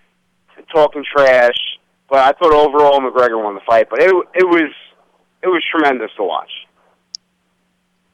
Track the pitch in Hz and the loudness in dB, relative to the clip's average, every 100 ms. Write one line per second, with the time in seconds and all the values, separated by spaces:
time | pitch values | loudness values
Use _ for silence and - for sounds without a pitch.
0 | _ _ _ _ _ _ - 165 147 151 | _ _ _ _ _ _ -6 -2 -2 -2
1 | 135 143 135 127 120 120 - - _ _ | -6 0 2 4 2 0 -8 -14 _ _
2 | - 139 135 143 170 151 151 143 147 139 | -4 0 2 2 2 4 2 2 2 2
3 | 131 120 123 113 107 98 - 117 107 117 | 0 0 0 -2 -6 -8 0 0 0 0
4 | 180 185 - 175 185 170 147 - - _ | 2 2 -2 -2 0 0 -2 -8 -20 _
5 | _ _ _ _ 185 170 - 170 147 127 | _ _ _ _ -4 -4 -2 -2 -2 -2
6 | 110 - 92 76 - - - _ _ _ | -6 -8 -6 -6 -10 -18 -20 _ _ _
7 | _ - _ _ _ _ _ _ _ _ | _ -20 _ _ _ _ _ _ _ _
8 | _ | _